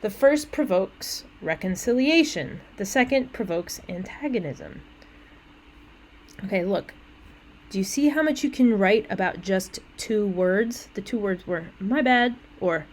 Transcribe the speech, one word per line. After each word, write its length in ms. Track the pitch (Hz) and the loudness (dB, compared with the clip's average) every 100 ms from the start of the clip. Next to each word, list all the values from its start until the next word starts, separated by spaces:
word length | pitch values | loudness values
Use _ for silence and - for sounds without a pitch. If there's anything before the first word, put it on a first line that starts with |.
The 80 | 214 | -6
first 440 | 196 269 294 302 | 4 4 4 0
provokes 720 | - 294 185 190 - - - - - | -4 0 2 0 -6 -10 -10 -12 -12
reconciliation. 1200 | 156 160 190 180 - 240 262 330 311 - 127 185 - - | -6 -4 -4 -4 0 2 4 4 4 0 -6 -10 -16 -10
The 80 | 196 | -4
second 480 | 277 247 269 254 | 0 2 2 -2
provokes 480 | - 202 170 175 - - | -6 -4 -4 -4 -10 -12
antagonism. 920 | 180 190 - 294 247 160 127 78 - - - - - - - - - - - - - - - - - 190 | -10 -10 -8 -4 -4 -4 -10 -14 -16 -20 -20 -20 -20 -20 -20 -20 -20 -20 -20 -20 -20 -20 -20 -20 -14 -4
Okay, 180 | 196 | -2
look. 300 | 180 190 - - - - - - - - - | 0 -2 -4 -16 -20 -20 -20 -20 -20 -20 -10
Do 80 | 190 | -4
you 60 | |
see 240 | 190 - 294 | -2 2 2
how 160 | 294 | 2
much 180 | 311 302 | 0 0
you 80 | 285 | -2
can 300 | - 247 220 | 2 4 4
write 260 | 190 220 220 | 4 4 2
about 320 | 190 185 - | -2 -2 -4
just 380 | 180 190 190 - - - | -2 -2 -2 -12 -18 -16
two 280 | - 214 208 | -2 0 0
words? 600 | 180 185 190 233 240 - | 2 2 4 0 -4 -12
The 80 | - | -12
two 180 | 196 233 | -6 -4
words 260 | 202 180 - | -2 -4 -4
were 200 | 175 165 - | -6 -6 -8
my 220 | 196 269 | -2 0
bad 360 | 254 247 240 240 - - | 4 4 2 -2 -14 -4
or 240 | 180 165 151 | -2 -2 -4